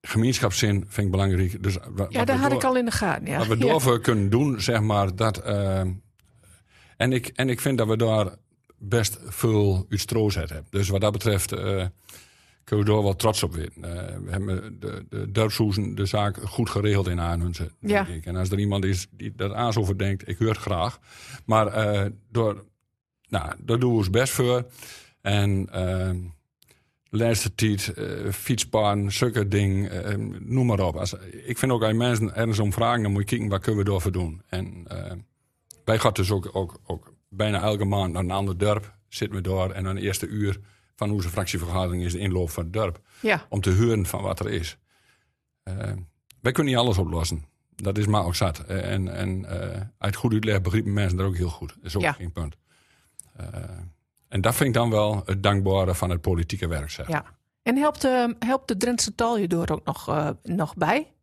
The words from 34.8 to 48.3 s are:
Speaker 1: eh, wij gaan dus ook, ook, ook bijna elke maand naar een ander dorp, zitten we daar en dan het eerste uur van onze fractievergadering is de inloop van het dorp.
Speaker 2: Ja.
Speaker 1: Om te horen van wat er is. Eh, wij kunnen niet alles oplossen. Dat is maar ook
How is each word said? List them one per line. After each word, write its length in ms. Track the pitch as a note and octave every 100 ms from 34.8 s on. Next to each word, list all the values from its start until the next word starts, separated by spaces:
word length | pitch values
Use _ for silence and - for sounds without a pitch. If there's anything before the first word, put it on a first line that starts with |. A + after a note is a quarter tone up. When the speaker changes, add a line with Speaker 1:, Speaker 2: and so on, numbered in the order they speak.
| E2+
Speaker 1:
eh, 240 | F2+ F#2 F#2 G#2 _ _ _ _ -
wij 140 | - A2
gaan 140 | A#2
dus 180 | G2 F#2
ook, 200 | G2+ F2+
ook, 280 | F#2+ F2+ -
ook 300 | _ E2+ - - _
bijna 320 | G2 G#2+ G2
elke 220 | G#2 G#2
maand 280 | G2+ G2+ F#2
naar 100 | F2
een 80 | F2+
ander 280 | G2 G2 F2
dorp, 380 | G2+ G#2 G#2 - _
zitten 280 | - G#2 G2
we 0 | F#2
daar 220 | F#2+ F#2
en 140 | F#2
dan 100 | F#2+
het 100 | G2
eerste 220 | G2 F#2 D#2+
uur 340 | G#2+ G2+ G2 - _ _ -
van 140 | G#2
onze 180 | G#2 F2
fractievergadering 760 | E2 F#2 F2+ E2+ F#2 F#2 F2+
is 80 | F2+
de 60 | F2
inloop 320 | G2 F2+ E2+
van 140 | -
het 80 | E2+
dorp. 280 | G#2 G2+ E2 _ -
Speaker 2:
Ja. 260 | A3 F3+ -
Speaker 1:
Om 120 | G2
te 140 | F#2+ F#2+
horen 300 | A#2 A2 F2+
van 160 | -
wat 180 | G2 -
er 100 | F#2+
is. 260 | E2+ E2 - _ _ _ _ _ _ _ _
Eh, 120 | - F#2+ G#2 G2 F2+ _ _ -
wij 120 | B2
kunnen 200 | B2 D3
niet 100 | B2
alles 160 | B2 F#2+
oplossen. 460 | E2 E2+ D#2+ D#2+ D2+ _ _ -
Dat 220 | G2 G2+
is 80 | G#2
maar 180 | G#2
ook 100 | F2+